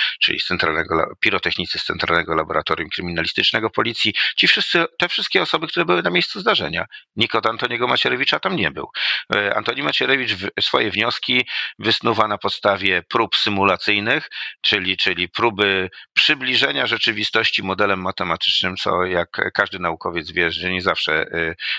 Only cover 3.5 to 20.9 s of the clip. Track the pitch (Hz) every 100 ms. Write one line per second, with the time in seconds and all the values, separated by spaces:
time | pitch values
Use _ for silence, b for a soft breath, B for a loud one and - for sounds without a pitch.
3.5 | 117 107 - 117 110 110 B B - -
4.5 | - - 170 165 - 175 - - 190 170
5.5 | 160 160 180 165 180 180 180 - 202 220
6.5 | 202 78 85 - B - - 113 113 110
7.5 | 113 120 120 123 127 127 123 139 151 190
8.5 | 180 82 69 - B B B - 101 101
9.5 | 107 107 127 143 - 131 135 117 101 95
10.5 | - - 127 113 101 117 - - 127 123
11.5 | B B - 107 - 120 107 107 104 101
12.5 | - 104 98 98 90 - 120 107 - -
13.5 | 101 98 90 - 104 107 147 - B B
14.5 | - - 104 92 92 - 87 87 - 117
15.5 | 98 101 95 92 B B - - 147 127
16.5 | 123 139 143 127 113 120 104 104 113 110
17.5 | - 98 95 101 95 92 - 92 85 -
18.5 | - 90 92 90 90 92 90 85 - -
19.5 | - 98 95 87 80 98 87 80 82 85
20.5 | 82 90 92 92